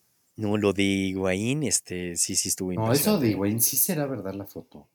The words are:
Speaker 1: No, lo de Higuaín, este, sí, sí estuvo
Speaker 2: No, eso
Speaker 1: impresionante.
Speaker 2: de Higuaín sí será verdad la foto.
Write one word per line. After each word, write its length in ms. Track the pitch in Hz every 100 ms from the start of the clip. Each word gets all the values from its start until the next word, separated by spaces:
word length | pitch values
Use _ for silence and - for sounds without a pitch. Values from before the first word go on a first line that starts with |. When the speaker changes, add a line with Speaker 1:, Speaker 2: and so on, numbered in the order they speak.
| _ _ _ -
Speaker 1:
No, 220 | 107 104
lo 160 | 101
de 80 | 95
Higuaín, 800 | 98 98 95 95 95 95 113 147
este, 520 | 131 - - 90 90 85
sí, 200 | - 95
sí 140 | 95
estuvo 220 | - 92
Speaker 2:
No, 80 | 87
eso 80 | 113
Speaker 1:
impresionante. 320 | 143 208 208 120
Speaker 2:
de 40 |
Higuaín 300 | 92 101 113
sí 160 | - 139
será 280 | - 156 143
verdad 280 | 123 95
la 100 | 98
foto. 420 | 95 - - - 73